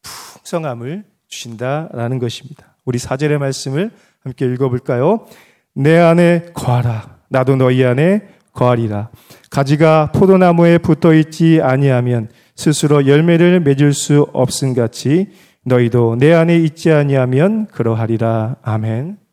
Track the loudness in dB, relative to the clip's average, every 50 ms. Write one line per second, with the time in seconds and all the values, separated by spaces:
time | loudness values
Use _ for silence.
0 | _ -20 -20 -20 -20 -20 -20 -20 _ -8 -8 -6 -6 -6 -8 -8 -10 -12 -12 -12
1 | -14 _ _ _ _ _ -18 -18 -16 -16 -12 -10 -6 -6 -6 -6 -8 -10 -8 -8
2 | -6 -4 -4 -4 -4 -6 -8 -10 -18 -20 -20 _ _ _ _ _ _ -6 -6 -6
3 | -6 -6 -6 -4 -2 -2 -2 -2 -4 -6 -6 -8 -8 -6 -6 -4 -6 -6 -8 _
4 | _ _ _ _ _ -16 -8 _ -4 -4 -2 -2 -2 -2 -2 -4 _ -4 -2 0
5 | 0 0 0 -2 -4 _ -20 _ _ _ _ _ _ _ _ -2 2 2 4 4
6 | 4 4 4 4 4 4 2 0 -2 -8 -14 -8 -4 -2 -2 0 -2 -2 -4 -6
7 | -10 -16 -20 _ _ _ -2 0 2 2 2 2 2 2 2 2 2 0 2 0
8 | 2 0 0 -2 -4 -10 _ _ _ _ _ 0 0 2 2 0 -2 -4 -6 -8
9 | -8 -10 -16 _ _ _ -20 _ _ _ -4 -2 0 0 2 2 4 4 4 2
10 | 2 0 0 2 4 4 4 4 4 4 4 4 4 4 4 2 2 0 -2 2
11 | 4 4 4 4 2 0 -2 0 2 2 2 2 2 0 0 0 0 0 0 0
12 | 0 -2 -2 -4 -4 -8 _ _ _ _ _ -4 -2 -2 -2 0 0 2 2 2
13 | 4 4 2 4 4 2 2 4 4 4 2 2 2 0 2 2 2 2 0 -2
14 | -2 0 2 2 2 0 0 -2 -2 -2 -2 -4 -4 -4 -2 -2 -2 -4 -6 -6
15 | -4 -2 0 0 -2 -4 _ _ _ _ _ _ _ 0 0 2 2 2 0 0
16 | 0 0 0 2 2 4 4 4 2 2 2 2 0 0 -4 -2 0 0 2 2
17 | 2 0 0 0 0 0 0 0 0 0 0 -4 -6 -8 _ -6 -4 -2 -2 -2
18 | -2 -4 -2 -2 -2 -2 -2 -2 -4 -6 -8 _ _ -6 -6 -4 -4 -4 -6 -6
19 | -8 -10 -14 -16 _ _